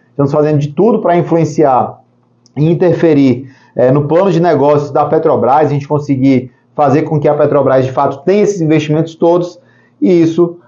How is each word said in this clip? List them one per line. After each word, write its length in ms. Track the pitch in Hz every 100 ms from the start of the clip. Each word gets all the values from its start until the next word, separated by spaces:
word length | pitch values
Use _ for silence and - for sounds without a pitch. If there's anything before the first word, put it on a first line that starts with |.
| _
estamos 220 | - 139
fazendo 260 | 151 151 147
de 100 | 147
tudo 320 | - 214 214
para 160 | 175 175
influenciar 840 | - 165 151 160 143 123 107 - _ _ _ _ _ 135
e 140 | 156
interferir, 800 | 170 180 - 165 143 135 120 - - _
é, 160 | - 127
no 160 | 147 147
plano 240 | 165 196
de 80 | 165
negócios 520 | 175 139 143 147 143
da 140 | 147 147
Petrobras, 600 | 160 160 120 113 147 147
a 60 |
gente 160 | 143 143
conseguir 600 | 147 147 127 135 127 123 _ _
fazer 280 | - 143 147
com 160 | 151 156
que 100 | 151
a 60 |
Petrobras, 500 | 147 147 143 131 135
de 80 | 127
fato, 300 | 151 139 139
tenha 180 | 180 208
esses 180 | 202 170
investimentos 520 | 156 156 151 151 156
todos, 440 | - 170 170 175 - _ _ _ -
e 100 | 156 170
isso, 340 | 160 160 170 -